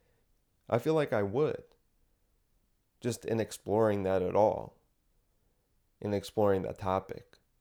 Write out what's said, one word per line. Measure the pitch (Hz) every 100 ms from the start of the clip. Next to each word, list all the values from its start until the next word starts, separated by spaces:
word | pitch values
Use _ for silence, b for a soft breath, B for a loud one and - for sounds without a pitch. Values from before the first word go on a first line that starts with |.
| _ _ _ _ _ _ -
I | 117
feel | 147
like | 160 143
I | 113
would, | 101 110 151 - - _ _ _ _ _ _ _ _ _ _ _ _ _
just | 123 113 -
in | 113
exploring | 101 - - 104 110 101
that | 95 95
at | 92 95
all, | 107 - - _ _ _ _ _ _ _ _ _ _ _ _ -
in | 104
exploring | 101 - - 104 95
that | 90 -
topic. | 92 95 - - - _ _ _